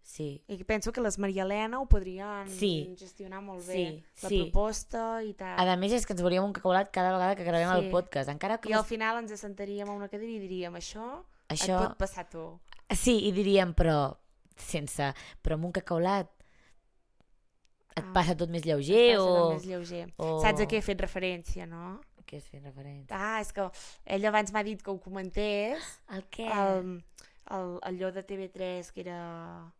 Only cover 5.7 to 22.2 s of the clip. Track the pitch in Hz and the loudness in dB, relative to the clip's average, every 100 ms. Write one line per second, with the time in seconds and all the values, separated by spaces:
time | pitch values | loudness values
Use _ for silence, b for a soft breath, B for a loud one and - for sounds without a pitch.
5.7 | 180 202 240 - 180 175 185 202 196 185 | 4 2 2 0 2 2 4 2 0 4
6.7 | 185 196 - 180 185 185 196 175 170 170 | 4 2 0 2 2 2 0 2 2 4
7.7 | 185 190 180 180 143 135 147 196 220 220 | 4 4 0 0 -4 -4 -4 -2 -2 0
8.7 | 220 214 226 220 233 226 208 208 196 202 | 0 0 -2 -2 -2 -6 -10 -12 -10 -8
9.7 | 202 202 202 202 208 226 220 190 185 175 | -6 -6 -8 -8 -8 -8 -8 -6 -6 -6
10.7 | 175 - 214 233 302 - _ _ 151 185 | -8 -12 -10 -12 -12 -16 _ _ -2 2
11.7 | 180 - - 190 - 175 165 165 170 - | 2 2 0 -4 -4 -12 -12 -14 -16 -20
12.7 | - - 180 247 226 196 190 196 196 180 | -20 -4 2 6 6 4 2 6 6 6
13.7 | 160 165 151 139 - _ _ _ - - | 4 4 4 2 -2 _ _ _ -14 -6
14.7 | 160 147 - 143 B B B 170 156 175 | -4 -4 -2 -2 B B B -2 0 -2
15.7 | 180 - 165 180 196 165 _ b b b | -4 -2 2 4 2 -2 _ b b b
16.7 | - _ _ _ _ _ _ _ _ _ | -20 _ _ _ _ _ _ _ _ _
17.7 | _ _ - 190 185 170 165 170 170 160 | _ _ -8 0 2 2 2 0 -2 0
18.7 | 147 139 214 240 214 185 175 170 160 185 | 0 4 8 8 8 6 6 6 2 -4
19.7 | 180 170 175 170 - 160 160 214 214 214 | -8 -8 -10 -12 -6 -2 4 4 4 2
20.7 | 220 202 190 190 185 185 175 170 180 170 | 0 0 -2 -2 -2 -4 -4 -6 -6 -6
21.7 | 165 175 208 302 _ | -10 -12 -14 -18 _